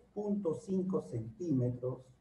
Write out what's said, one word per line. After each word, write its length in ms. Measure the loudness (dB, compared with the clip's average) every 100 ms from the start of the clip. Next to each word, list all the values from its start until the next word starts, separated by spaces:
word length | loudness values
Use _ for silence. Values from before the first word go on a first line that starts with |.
| -10
punto 400 | -4 0 0 0
cinco 480 | -2 0 0 2 0
centímetros, 1040 | -2 -4 -6 -4 2 4 4 2 -2 -4 -10 -20